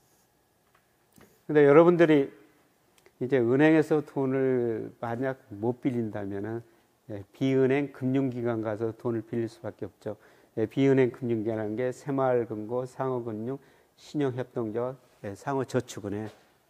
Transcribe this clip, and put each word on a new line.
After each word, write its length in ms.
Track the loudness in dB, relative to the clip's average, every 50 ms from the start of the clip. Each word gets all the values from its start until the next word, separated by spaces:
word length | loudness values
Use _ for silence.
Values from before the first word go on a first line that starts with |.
| _ _ _ _ _ _ _ _ _ _ _ _ _ _ _ _ _ _ _ _ _ _ _ _ -20 _ _ _ _
근데 180 | 2 4 6 8
여러분들이 680 | 10 10 10 10 8 8 6 6 6 6 4 4 0 -6 -14 -20 _ _ _ _ _ _ _ _ _ _ _ _ _ _ _
이제 180 | -4 0 2 2
은행에서 640 | 2 2 4 4 6 6 6 4 2 2 0 -2 -2
돈을 880 | -4 -4 -4 -2 -2 -2 0 0 0 0 0 -2 -2 -4 -6 -8 -12 -12 _
만약 380 | -8 -8 -6 -4 -4 -6 -6 -8 _ _
못 320 | -10 -6 -4 -4 -4 -2
빌린다면은, 800 | -4 -4 -4 -2 -4 -6 -8 -8 -8 -8 -8 -8 -8 -8 -8 -10 -12 _ _ _ _ _ _ _ _ -16
예, 140 | -14 -14 -14 -18
비은행 600 | _ -4 -2 0 2 2 2 2 2 0 -2 -4
금융기관 720 | -8 -6 -4 -2 -2 0 -2 -2 -4 -4 -4 -4 -4 -4
가서 300 | -4 -6 -6 -4 -6 -6 -6 -6
돈을 240 | -6 -4 -4 -4
빌릴 260 | -6 -6 -6 -6 -6 -6
수밖에 380 | -8 -12 -14 -14 -12 -12 -14
없죠. 300 | -14 -14 _ -12 -12 -12 -12 _ _ _ _ _ _ _ -4
예, 80 | -4
비은행 440 | -2 0 2 4 4 4 4 4 2
금융기관이라는 640 | 0 -4 -4 -4 -4 -2 -2 -4 -4 -4 -6 -6 -6
게 160 | -4 -4 -6
새마을금고, 960 | -6 -8 -8 -6 -2 -2 0 0 0 0 -2 -4 -8 -10 -8 -8 -6 -8 -8
상호금융, 720 | -8 -8 -8 -6 -4 -4 -6 -6 -8 -8 -8 -8 -8 -10 -10 -14 _ _ _ _ _ _
신용협동조합, 1000 | _ -20 -10 -4 -4 -2 -2 -4 -6 -10 -8 _ -6 -6 -4 -4 -4 -6 -6 -8 -12 _ _ _ _ -14
예, 100 | -14 -14
상호저축은행, 920 | -10 -8 -6 -4 -4 -4 -2 -4 -4 -4 -4 -12 -12 -8 -8 -6 -6 -8 -10 -14 _ _ _ _ _ _